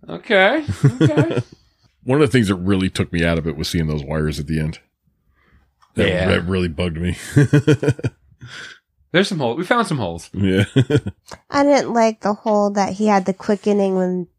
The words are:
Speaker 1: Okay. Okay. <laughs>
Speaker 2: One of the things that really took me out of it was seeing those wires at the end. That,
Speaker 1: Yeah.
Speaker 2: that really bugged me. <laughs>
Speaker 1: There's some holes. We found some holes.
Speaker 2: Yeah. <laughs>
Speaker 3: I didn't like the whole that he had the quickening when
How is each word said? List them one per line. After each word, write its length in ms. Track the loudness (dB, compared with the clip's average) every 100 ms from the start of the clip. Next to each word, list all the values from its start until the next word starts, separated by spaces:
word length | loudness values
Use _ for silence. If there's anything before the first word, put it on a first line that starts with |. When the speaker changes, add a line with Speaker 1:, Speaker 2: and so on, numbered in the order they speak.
| -14
Speaker 1:
Okay. 580 | -16 0 4 4 2 -4 0 0 4
Okay. 400 | 2 4 0 -2 -6 -14 _
<laughs> 320 | _ _ _
Speaker 2:
One 180 | -2 2
of 60 | 4
the 40 |
things 160 | 4 2
that 80 | 0
really 340 | 0 0 0
took 220 | -2 -4
me 120 | 0 0
out 120 | 0
of 80 | -2
it 100 | -6
was 100 | -4
seeing 200 | -2 -2
those 160 | -4
wires 360 | -4 -4 -2 -4
at 80 | -4
the 120 | -4
end. 200 | -4 -6 _ _ _ _ _ _ _ _ _ _ _ -2
That, 120 | -2
Speaker 1:
Yeah. 200 | 0 0
Speaker 2:
that 120 | 0
really 260 | 0 -2 -2
bugged 280 | -2 -6 -4
me. 200 | -4 -6 -2 2
<laughs> 1800 | 4 4 4 2 2 -2 -4 _ _ _ -20 -18 -18 -20 _ _ _
Speaker 1:
There's 160 | 0 0
some 120 | -2
holes. 180 | -4 -4
We 80 | 0
found 220 | 0 0
some 100 | -2
holes. 320 | -4 -6 -10
Speaker 2:
Yeah. 300 | -2 0 2 2
<laughs> 760 | 0 2 0 -2 -14 _ -20 _
Speaker 3:
I 140 | 0
didn't 300 | 4 2 2
like 280 | 0 0 0
the 120 | -4
whole 380 | -4 0 0 0
that 220 | 0 -2
he 140 | 0 2
had 180 | 2 0
the 80 |
quickening 640 | -6 -2 -2 0 0 2 0
when 320 | -2 -4 -8